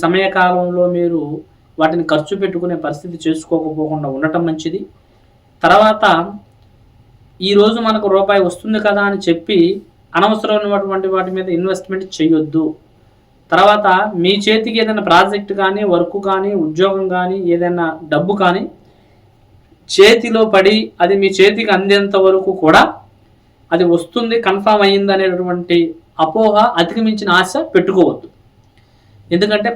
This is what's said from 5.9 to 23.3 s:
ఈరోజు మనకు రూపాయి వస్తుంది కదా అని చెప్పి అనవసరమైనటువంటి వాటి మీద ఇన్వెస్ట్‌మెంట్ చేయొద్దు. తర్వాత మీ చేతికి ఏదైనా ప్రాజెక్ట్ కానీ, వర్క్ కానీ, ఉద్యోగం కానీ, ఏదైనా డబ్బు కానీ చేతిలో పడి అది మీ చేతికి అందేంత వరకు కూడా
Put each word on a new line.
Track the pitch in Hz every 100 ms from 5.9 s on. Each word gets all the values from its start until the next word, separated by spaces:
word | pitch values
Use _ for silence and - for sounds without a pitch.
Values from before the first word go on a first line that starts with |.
| 214 208 165 190 202 - _ _ _ _ _ _ _ _ -
ఈరోజు | 190 202 214 226 226
మనకు | 220 202 190
రూపాయి | 196 196
వస్తుంది | 180 180 214 214
కదా | 214 202 202
అని | 196 175
చెప్పి | 165 - 196 170 202 - _ _
అనవసరమైనటువంటి | 170 208 214 214 208 208 202 196 190 190
వాటి | 190 185
మీద | 185 185 170
ఇన్వెస్ట్‌మెంట్ | 190 185 - 190 190
చేయొద్దు. | - 160 160 151 160 156 - _ _ _ _ _ _ _
తర్వాత | 165 202 208 202 185 214 185
మీ | 180 208
చేతికి | 214 220 220 226
ఏదైనా | 220 214 180
ప్రాజెక్ట్ | 170 196 202 202 196
కానీ, | 190 202 202
వర్క్ | 170 170 196 196
కానీ, | 190 202 196
ఉద్యోగం | 156 156 190 190 190
కానీ, | 180 180 196 175
ఏదైనా | 170 175 175 165 160 151
డబ్బు | 151 175 208
కానీ | 185 170 - - _ _ _ _ _ _ _ _ _ _ -
చేతిలో | - 208 233 233 220 220
పడి | 196 190 220 220 -
అది | 180 196
మీ | 196 190
చేతికి | 196 214 214 196
అందేంత | 196 202 202 196 190
వరకు | 190 190 185
కూడా | 156 202 311 - - _ _